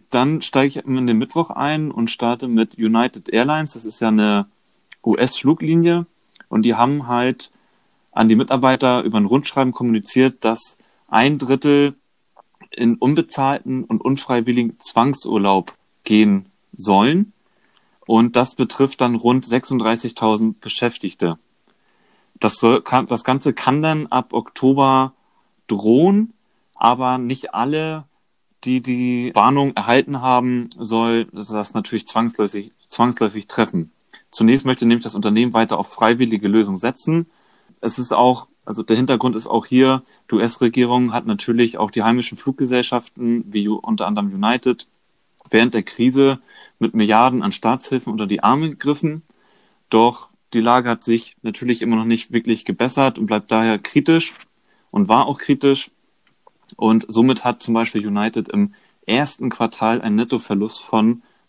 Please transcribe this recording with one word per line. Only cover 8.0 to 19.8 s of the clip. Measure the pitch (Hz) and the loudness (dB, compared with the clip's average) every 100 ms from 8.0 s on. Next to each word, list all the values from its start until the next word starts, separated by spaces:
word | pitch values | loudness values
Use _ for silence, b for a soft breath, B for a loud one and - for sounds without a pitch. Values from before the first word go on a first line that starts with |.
| _ | _
an | - 113 | 2 4
die | 110 | 4
Mitarbeiter | 131 135 131 127 131 123 | 2 2 2 2 2 0
über | 110 110 | 0 0
ein | 101 | 2
Rundschreiben | 135 - 139 127 | 0 0 -2 -2
kommuniziert, | 120 123 110 - 131 131 127 | -2 -2 -2 0 2 2 0
dass | 113 113 - - _ _ - | -2 -2 -6 -12 _ _ -2
ein | 110 135 147 | 2 2 2
Drittel | 127 135 147 143 143 139 _ _ _ _ _ _ - | 0 0 4 4 2 -2 _ _ _ _ _ _ -14
in | - 117 113 | 0 0 2
unbezahlten | 131 147 - - 135 139 131 131 | 2 2 0 -2 -2 -2 -4 -6
und | - 113 | -4 -2
unfreiwilligen | - 139 - 120 117 123 117 - | 0 -2 -2 -2 0 0 -2 -4
Zwangsurlaub | - 117 135 131 - 107 98 95 - - _ _ | -4 0 0 0 -2 0 2 0 -2 -12 _ _
gehen | - 107 104 98 95 _ _ | 2 4 4 2 -4 _ _
sollen. | - 101 98 120 180 208 _ _ _ _ _ _ _ - | -6 0 2 4 2 -2 _ _ _ _ _ _ _ 0
Und | 113 117 120 | 2 4 2
das | 127 | 0
betrifft | - 123 - 139 - | -2 -2 0 0 0
dann | 123 117 | -2 0
rund | 117 131 | 2 0
sechsunddreißigtausend | 120 123 - 127 | 0 -2 -2 -2